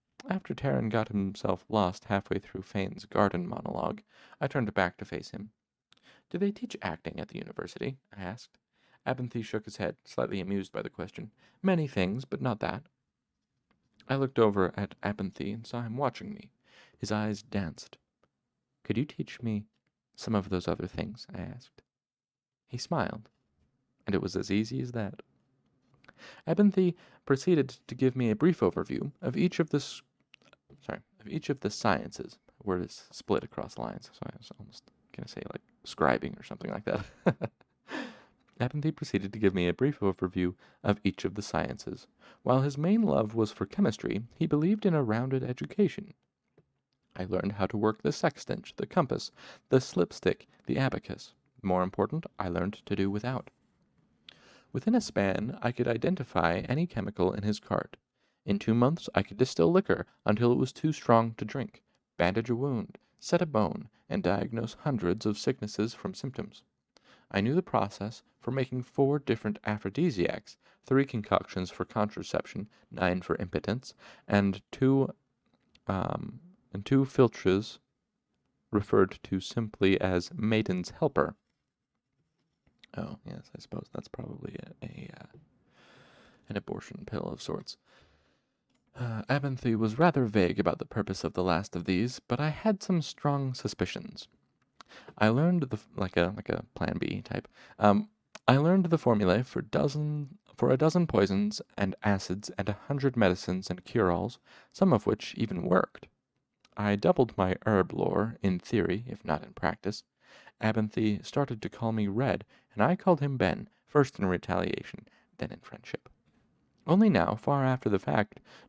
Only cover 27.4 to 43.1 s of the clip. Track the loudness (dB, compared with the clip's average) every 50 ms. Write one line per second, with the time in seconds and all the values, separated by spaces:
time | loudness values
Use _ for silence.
27.4 | 4 2 4 4 2 0 -4 -18 _ -12 -4 0 0 2 2 2 0 0 2 4
28.4 | 4 2 4 4 2 0 2 0 -6 -4 -6 -6 -6 -6 -10 -6 -6 -4 0 2
29.4 | 0 0 2 0 -2 0 0 -2 -2 -4 -14 -16 _ _ _ _ _ _ -20 _
30.4 | _ _ -20 _ _ _ -20 _ -12 -12 -12 -12 _ _ _ _ -14 -8 -8 -8
31.4 | -4 -4 -6 -2 -4 -6 -6 0 2 2 2 2 -2 -6 -10 -12 -12 -12 -14 _
32.4 | _ _ _ _ -4 -2 -2 -2 -2 -6 -10 -20 -20 -20 -20 -16 -2 0 0 0
33.4 | -2 -4 -10 -10 -10 -10 -8 -8 -8 -8 -8 -12 -16 -18 _ -14 -12 -12 -12 -16
34.4 | -20 -20 -18 -20 -20 -20 -20 -20 _ _ _ _ _ _ -16 -16 -14 -12 -12 -12
35.4 | -12 -10 -12 -14 _ _ _ _ -18 -12 0 2 4 4 4 2 0 -6 -10 -12
36.4 | -14 -14 -14 -10 -8 -8 -8 -6 -4 -2 -4 -4 -4 -8 -12 _ 0 0 0 0
37.4 | -6 -8 _ _ _ _ _ _ _ -12 -10 -10 -10 -12 -14 -20 -20 _ _ _
38.4 | _ _ _ -4 -4 -2 -2 -2 -2 -2 -2 -2 -8 -2 -2 -2 -2 -2 -4 4
39.4 | 4 4 4 4 2 2 2 2 2 0 2 2 0 0 0 0 -4 -2 0 0
40.4 | 0 0 -2 _ -20 -20 _ _ 0 0 0 2 0 -2 -2 -2 -6 -6 -6 -6
41.4 | -8 -4 -2 -2 -2 -2 -6 -10 -10 -12 -12 -12 -16 _ _ _ -20 -20 -20 _
42.4 | 0 2 2 2 2 0 -2 -2 0 2 2 2 4 4